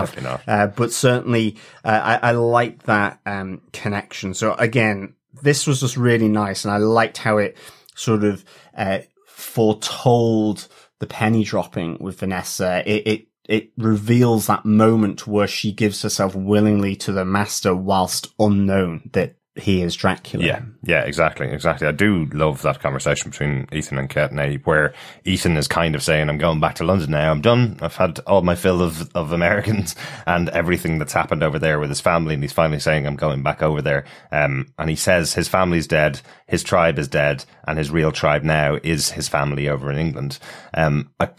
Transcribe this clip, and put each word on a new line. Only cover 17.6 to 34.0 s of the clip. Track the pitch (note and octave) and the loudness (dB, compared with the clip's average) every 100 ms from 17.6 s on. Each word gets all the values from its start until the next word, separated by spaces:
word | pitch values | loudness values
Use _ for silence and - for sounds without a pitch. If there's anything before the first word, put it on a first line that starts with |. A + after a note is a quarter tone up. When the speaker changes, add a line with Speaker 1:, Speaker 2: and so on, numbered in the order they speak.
| G2+ | 0
Speaker 2:
whilst | F#2 F#2+ F#2+ F2+ - - - | 0 0 0 0 -2 -6 0
unknown | G#2+ G2+ G2 G2 F2+ D#2+ - | 2 2 2 2 0 -4 -4
that | F#2+ E2+ - _ | -2 -2 -6 _
he | - - F#2 | -8 0 0
is | F2 | 0
Dracula. | - G2 F2+ - - E2+ | -2 -2 -2 -6 -2 -2
Speaker 1:
Yeah, | - - - | -2 -8 -8
yeah, | - D#2+ | 0 0
exactly, | B1+ D2 D#2+ - C2+ | 0 0 0 0 -6
exactly. | D2 E2 D#2 D#2 | -2 -2 0 0
I | |
do | D2+ G#2 F#2 D2 | 2 2 2 0
love | C#2+ D#2 C#2 | 0 0 0
that | D2 C#2 | -2 -2
conversation | D2 C2+ D2+ C#2+ C#2+ | -4 -2 -2 -2 -4
between | - D2 C#2 C2+ | -6 -4 -4 -4
Ethan | D2+ - C2+ | -8 -6 -6
and | C2+ | -4
Courtney, | D2+ C#2 C#2+ C#2+ C#2 | -2 -2 -2 -4 -2
where | E2+ D2+ D2 - - - F2+ | 0 2 2 -4 -20 -10 -4
Ethan | F#2 F#2 D#2 | 0 0 0
is | C#2 | 0
kind | E2+ E2+ | 0 0
of | D2 | 0
saying, | D2+ D#2 D2+ | 0 2 2
"I'm | D2 | 0
going | E2+ D#2 | 0 2
back | D#2 - | 0 0
to | |
London | E2+ F#2+ D2 | 0 2 2
now. | D2+ D#2 | 0 2
I'm | D2+ | 2
done. | A2 A#2+ A#2+ - | 4 4 2 -2
I've | D#2+ - | -6 -2
had | F#2 D2+ | -2 -2
all | - G2 | 2 2
my | F2 | 4
fill | F2 F#2+ F2+ | 2 2 2
of, | F2 D#2+ E2 | 0 -2 -8
of | - D2+ | -6 -4
Americans | E2+ E2+ G#2 G2+ G#2 F2+ - - | 0 2 2 0 -2 -4 -8 -14
<laughs> | - - | -8 -2
and | F2 E2+ | 0 0
everything | E2+ E2+ F2 E2+ D#2+ | -2 0 0 -2 -4
that's | D2 | -2
happened | - D#2 D#2 | -2 -2 0
over | D#2 D2+ | -2 0
there | D#2 D2+ | 0 0
with | D2 | -2
his | C#2+ | -2
family." | F#2 E2+ D#2+ | 2 2 0
And | D2 | -2
he's | C#2+ | -2
finally | - D#2+ D2+ | 0 0 0
saying, | E2 D#2 C#2+ | 0 0 -2
"I'm | |
going | C#2 D#2 C#2 | -2 -2 -2
back | C#2 D#2 | -2 -2
over | D#2 D2 | -2 0
there." | C#2+ C#2 | -2 -2